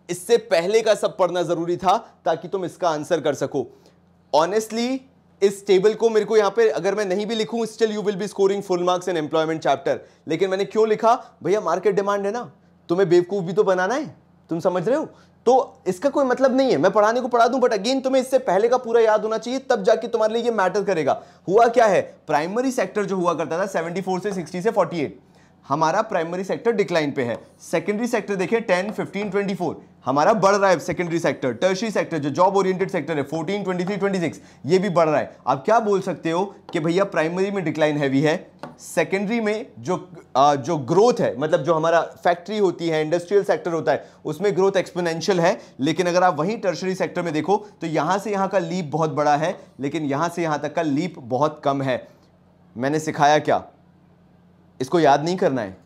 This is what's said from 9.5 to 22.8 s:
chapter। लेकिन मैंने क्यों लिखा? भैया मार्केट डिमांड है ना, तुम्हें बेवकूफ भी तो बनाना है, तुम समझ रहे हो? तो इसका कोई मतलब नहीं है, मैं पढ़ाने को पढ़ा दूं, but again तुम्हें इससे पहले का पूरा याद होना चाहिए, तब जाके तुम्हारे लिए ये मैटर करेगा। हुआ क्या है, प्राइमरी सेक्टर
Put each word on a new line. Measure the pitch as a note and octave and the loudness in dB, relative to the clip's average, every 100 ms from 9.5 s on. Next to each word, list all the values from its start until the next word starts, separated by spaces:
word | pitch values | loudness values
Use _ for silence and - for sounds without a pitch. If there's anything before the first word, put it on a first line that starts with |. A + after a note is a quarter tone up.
| D#3+ | 0
chapter। | D#3 C3+ D3+ A#2+ - _ - | 0 0 0 -4 -6 _ -6
लेकिन | E3 F#3+ | -2 0
मैंने | F#3+ | -2
क्यों | G3 G#3+ A3 | -2 0 2
लिखा? | G#3 A3+ B3+ - - | 2 2 2 -2 -8
भैया | D#3 G#3 | -2 -2
मार्केट | F3 F3+ G#3+ G3 | 0 0 0 0
डिमांड | G3+ G3+ G3+ | 0 -2 -4
है | |
ना, | A#3+ D3 - _ _ - | -6 -10 -18 _ _ -4
तुम्हें | F3 F3+ | 0 4
बेवकूफ | F3 F3 G3+ | 4 4 -2
भी | F3 | -2
तो | G3 | 0
बनाना | G3 F3+ F#3 | 2 2 0
है, | C4+ G#3+ - _ _ - | -2 -6 -12 _ _ -8
तुम | E3 | -4
समझ | F#3 F3+ E3+ | -2 0 0
रहे | D4 | -2
हो? | B3 - _ _ A#3+ | -4 -12 _ _ 2
तो | C4 - - - | 4 2 -6 -6
इसका | F#3 C#4+ | -2 -2
कोई | C#4+ | 0
मतलब | C4 B3 C4 B3+ | 0 2 2 2
नहीं | C4 | 2
है, | D3+ | 2
मैं | F#3 | 2
पढ़ाने | G#3 G#3 A#3+ | 4 2 2
को | A#3+ | 0
पढ़ा | A#3+ A#3 | 2 2
दूं, | C4 | 2
but | B3 | 2
again | G#3+ A3 C4+ | 0 0 -2
तुम्हें | C4 C4 | 0 0
इससे | B3+ C4 | 2 0
पहले | C4 F#3 A#3 | 2 2 2
का | B3 | 0
पूरा | A#3 A#3 | 2 2
याद | A3+ G#3+ | 4 2
होना | G#3+ A3 | 0 -4
चाहिए, | A#3+ C4 | -4 -4
तब | - A3+ | -2 0
जाके | F#3 G#3+ A#3 | 2 0 0
तुम्हारे | A3+ G#3+ | 0 0
लिए | A#3 | 0
ये | A#3 | 0
मैटर | A3 F#3 G3+ | 0 0 0
करेगा। | G3 E3 C3 - - - - | 0 0 0 -2 -4 -10 2
हुआ | G3+ A#3 | 4 6
क्या | B3 A3 | 6 4
है, | D#3+ - - - | 4 0 -6 -2
प्राइमरी | D3 E3+ A3 C4 | 0 0 -2 -2
सेक्टर | A#3+ | -2